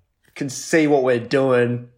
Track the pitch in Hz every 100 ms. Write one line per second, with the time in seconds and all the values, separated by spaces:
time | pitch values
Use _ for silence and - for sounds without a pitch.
0 | _ _ _ - 139 - - 165 151 143
1 | 127 120 110 139 135 123 120 120 -